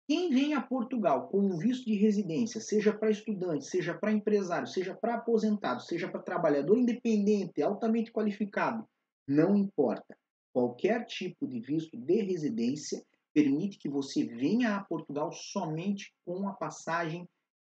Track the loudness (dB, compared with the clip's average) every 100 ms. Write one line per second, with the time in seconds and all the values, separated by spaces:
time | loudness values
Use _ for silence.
0 | -2 0 2 2 2 0 -2 -4 -2 2
1 | 2 2 2 2 2 2 0 0 0 4
2 | 4 4 0 0 -2 -4 0 2 2 2
3 | 0 0 -2 -4 -2 -2 -2 -4 -2 -2
4 | 0 0 2 2 2 -4 -4 -4 -6 -4
5 | -2 -2 2 2 2 0 -2 -4 -4 -4
6 | -4 -6 -4 0 2 4 4 4 4 0
7 | 2 2 4 2 0 -2 0 0 0 0
8 | 0 -2 -2 -2 -4 -2 -2 -4 -10 _
9 | _ _ 0 4 6 4 2 2 0 0
10 | -8 -20 _ _ _ 0 0 2 2 2
11 | -2 -8 -8 -6 -6 -6 -2 -4 -4 -6
12 | 0 2 2 -2 -2 0 -2 -2 -6 -10
13 | -10 _ _ 2 4 2 -2 -6 -4 -4
14 | -2 -2 -2 -2 0 2 2 -2 -4 -8
15 | -6 -6 -6 -8 -8 -6 -4 -4 -4 -4
16 | -8 _ -10 -6 -6 -6 -8 -8 -4 -4
17 | -4 -6 -12 _ _ _